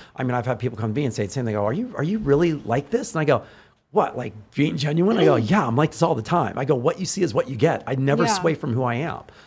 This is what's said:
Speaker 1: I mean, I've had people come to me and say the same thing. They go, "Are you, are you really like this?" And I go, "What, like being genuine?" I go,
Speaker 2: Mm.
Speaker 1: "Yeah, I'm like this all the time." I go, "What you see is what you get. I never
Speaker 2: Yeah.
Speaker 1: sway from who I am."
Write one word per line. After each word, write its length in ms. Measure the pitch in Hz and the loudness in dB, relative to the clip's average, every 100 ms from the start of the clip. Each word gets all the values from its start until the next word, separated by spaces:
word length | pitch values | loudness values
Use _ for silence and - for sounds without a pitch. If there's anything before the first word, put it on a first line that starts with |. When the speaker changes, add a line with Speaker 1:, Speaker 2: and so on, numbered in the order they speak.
| - - | -18 -6
Speaker 1:
I 80 | |
mean, 100 | 127 | -2
I've 120 | 123 123 | -2 -2
had 120 | 113 | -2
people 180 | 120 107 | -4 -4
come 160 | 110 | -4
to 80 | 110 | -2
me 40 | |
and 100 | 139 | -2
say 120 | 107 101 | -2 -4
the 60 | |
same 120 | 135 | -2
thing. 80 | 117 | -2
They 40 | 104 | 0
go, 40 | |
"Are 80 | 101 | 0
you, 220 | 151 247 - | -2 -4 -4
are 60 | |
you 160 | 151 214 | -2 -2
really 360 | 139 143 170 | 2 4 4
like 360 | 147 - 123 143 | 0 -2 -2 0
this?" 240 | 240 254 | -4 -2
And 60 | 165 | -2
I 40 | |
go, 180 | 151 120 - - - _ _ | 2 2 0 -16 -20 _ _
"What, 260 | 208 156 127 | 0 0 -2
like 140 | 123 101 - | -8 -10 -10
being 240 | - 151 160 | 0 0 0
genuine?" 400 | 143 160 190 226 | -2 2 2 4
I 80 | 151 | 4
go, 80 | 131 | 4
Speaker 2:
Mm. 120 | 110 | 4
Speaker 1:
"Yeah, 160 | 208 | 2
I'm 120 | 131 117 | 2 2
like 160 | 156 | 0
this 100 | - | 2
all 140 | 220 123 | 0 0
the 60 | |
time." 320 | 104 175 120 - | 0 0 0 -2
I 60 | |
go, 100 | 135 | 0
"What 240 | 135 135 180 | 2 2 0
you 80 | 185 | -4
see 160 | - | -2
is 100 | 170 | 0
what 160 | 113 165 | 0 -2
you 60 | |
get. 300 | 123 160 120 - | 0 0 0 -2
I 80 | |
never 300 | 131 135 147 | -2 2 2
Speaker 2:
Yeah. 80 | 175 | 2
Speaker 1:
sway 200 | - 165 | 2 0
from 180 | 147 147 | -2 -2
who 100 | 120 | -2
I 140 | 123 117 | 0 -2
am." 240 | 160 - - - | -4 -8 -12 -20